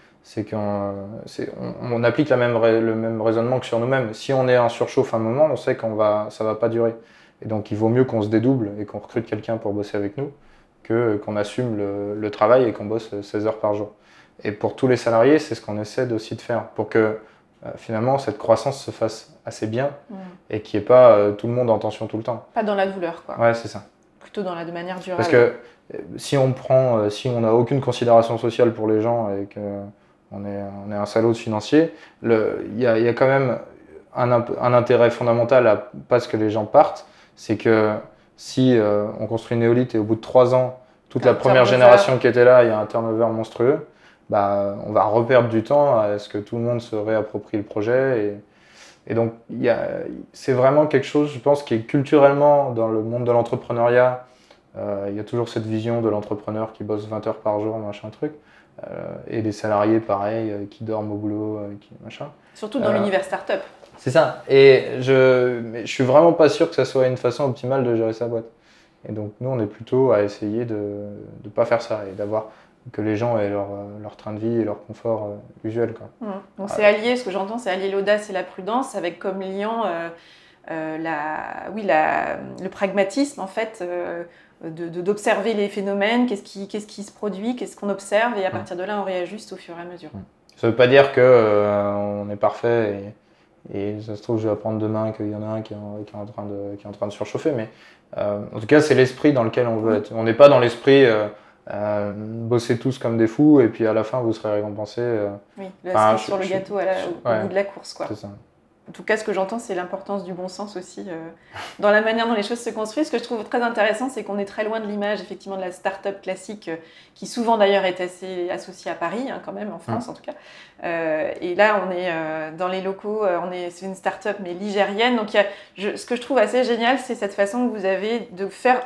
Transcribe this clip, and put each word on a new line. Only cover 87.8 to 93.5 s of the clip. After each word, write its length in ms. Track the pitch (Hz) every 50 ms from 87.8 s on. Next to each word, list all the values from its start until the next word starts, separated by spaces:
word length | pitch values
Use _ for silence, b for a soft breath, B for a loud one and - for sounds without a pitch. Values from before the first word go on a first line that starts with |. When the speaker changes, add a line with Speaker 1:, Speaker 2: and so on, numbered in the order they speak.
| 202 202
Speaker 2:
observe, 480 | 196 196 - - 208 208 233 233 226 202
et 60 | 185
à 40 | 185
Speaker 1:
Mmh. 20 | -
Speaker 2:
partir 240 | 175 202 - 185
de 60 | 175 185
là, 160 | 202 208 208
on 40 | 190
réajuste 480 | 190 185 180 175 180 202 208 - - 185
au 40 |
fur 180 | - - - 170 165
et 40 | 175
à 20 |
mesure. 260 | 175 180 170 160 151 -
Speaker 1:
Mmh. 60 | 98 92 - _ _ _ _ _
Ça 100 | _ -
veut 100 | 117 110
pas 100 | 131 123
dire 260 | 123 135 139 139 139 -
que, 80 | 127 123
euh, 720 | 127 127 117 110 107 104 104 104 104 104 101 101 101 101
on 340 | 101 101 104 104 104 101 104
est 60 | 104
parfait 760 | 101 - 104 - - - 117 120 117 110 104 101 101 98 104 110 _ b b b b b b